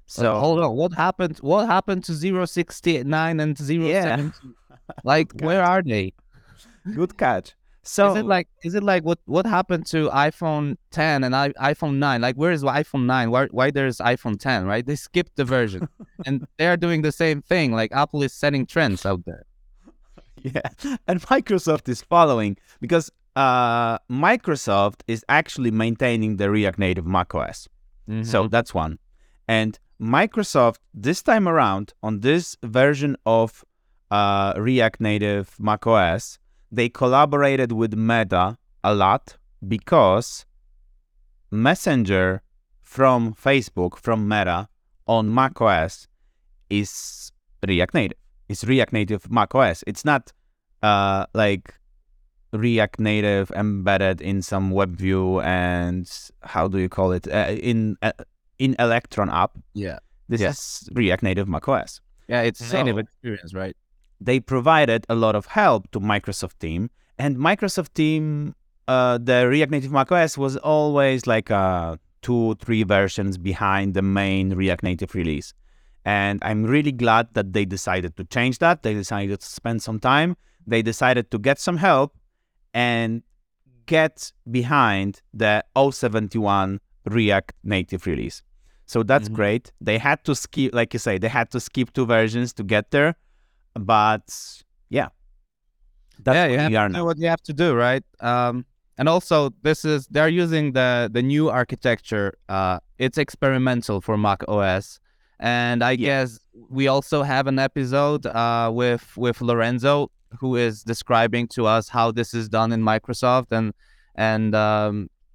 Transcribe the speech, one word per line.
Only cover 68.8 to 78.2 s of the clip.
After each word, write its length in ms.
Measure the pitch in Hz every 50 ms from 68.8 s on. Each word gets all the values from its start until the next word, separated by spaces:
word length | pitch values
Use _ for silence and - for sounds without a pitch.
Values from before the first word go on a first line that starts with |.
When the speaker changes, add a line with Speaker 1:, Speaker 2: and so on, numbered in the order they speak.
| _
Speaker 2:
uh, 300 | - 131 127 127 123 123 120
the 300 | 120 127 127 123 123 123
React 220 | 135 151 156 131
Native 220 | 151 139 131 135
mac 200 | 147 135 131 -
O 40 | 180
S 200 | 175 165 156 -
was 200 | 139 135 135 135 135
always, 680 | - 151 151 151 151 151 143 143 139 135 131 127 -
like, 240 | 123 113 110 - -
uh, 460 | 107 98 95 92 92 87 82 82 80 - _ _ _ _
two, 340 | - - 123 120 113 110 107
three 260 | - - - 113 110
versions 560 | 107 92 104 98 98 95 - - 98 98 92 90
behind 560 | 87 98 90 - 104 98 98 98 98 98 90
the 80 | 95
main 520 | 98 98 98 101 98 98 95 95 95 95 95
React 280 | 92 95 92 87 -
Native 320 | - 90 90 - 98 - -
release. 400 | 92 82 80 76 71 - - - _ _ _ _ _ _ _ _ _ -
And 340 | 101 104 101 101 101 101 -
I'm 220 | - 107 107 107 110
really 280 | 113 131 151 147 147
glad 360 | 131 117 120 117 110 117 117 - -
that 180 | 110 101 95
they 120 | 92 104 101
decided 520 | 92 98 92 - 101 90 92 87 85 -
to 80 | -